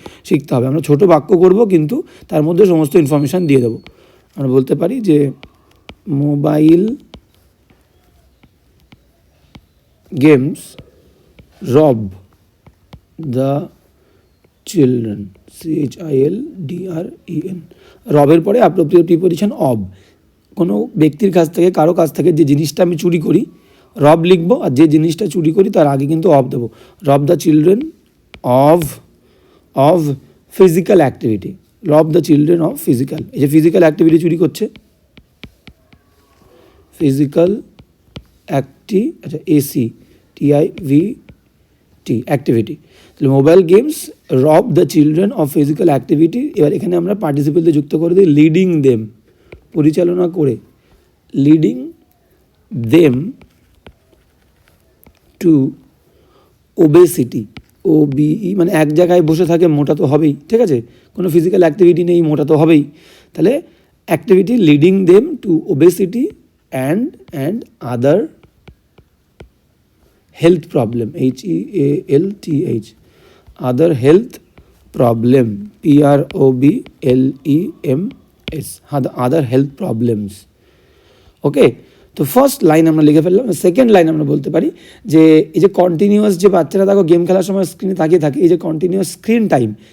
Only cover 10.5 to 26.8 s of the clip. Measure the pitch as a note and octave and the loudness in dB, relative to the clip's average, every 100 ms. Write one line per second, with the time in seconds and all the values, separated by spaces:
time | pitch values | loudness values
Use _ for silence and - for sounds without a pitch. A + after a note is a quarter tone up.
10.5 | - - - - _ _ _ _ _ _ | -8 -16 -20 -20 _ _ _ _ _ _
11.5 | _ D3+ C3 D3+ A2+ G2 F#2 _ _ _ | _ -2 2 2 0 -6 -14 _ _ _
12.5 | _ _ _ _ - _ - D#3 B2 C3+ | _ _ _ _ -20 _ -14 -8 -4 -2
13.5 | C#3+ - _ _ _ _ _ _ _ _ | -4 -8 _ _ _ _ _ _ _ _
14.5 | _ - F3+ B2+ B2 A2+ G2+ G2 - _ | _ -6 0 2 0 -4 -8 -12 -20 _
15.5 | - E3 D#3+ C#3 - D#3+ C3+ D3 G#3 D#4 | -14 -8 -6 -6 -8 -4 0 0 -2 -10
16.5 | F#3+ D3 F3 F#3 E3 F3+ - - D3+ F#3 | -12 -12 -10 -10 -10 -12 -14 -12 -10 -8
17.5 | F3+ - _ _ _ - D3+ C#3+ E3 F3 | -12 -18 _ _ _ -2 2 4 4 2
18.5 | A#3+ F3+ F3 D3+ F3 E3 E3 F3+ D#3 G3+ | 2 2 0 2 2 2 0 0 -2 -4
19.5 | C#4 C#3+ A2+ F#2+ - _ _ _ _ _ | -2 -2 -2 -6 -14 _ _ _ _ _
20.5 | - E3+ G#3 B3 - D3+ C#3 G3 F3 D#3+ | -6 -4 -4 -4 0 0 0 0 0 0
21.5 | - F3+ F3+ D#3 F3+ D#3+ - D#3 D#3 C#3+ | 0 0 2 0 0 -2 -2 0 2 2
22.5 | C#3+ D#3 - F3+ D#3+ F3 E3+ D3+ E3+ - | 0 -2 -2 -2 -2 -2 -2 0 -2 -2
23.5 | - _ _ _ - C#3+ E3 E3+ F#3 E3+ | -12 _ _ _ 0 2 2 2 0 0
24.5 | C4+ G3 B2+ D#3+ D#3 D#3+ D#3+ G3+ F3+ D#3 | -2 0 2 2 2 0 -4 -6 -2 -2
25.5 | D#3+ G3+ G3+ D3 C#3 C#3+ D#3+ F3 C#3+ C3 | 0 0 2 0 0 -2 -2 2 2 0
26.5 | C#3 A#2 - | -4 -8 -12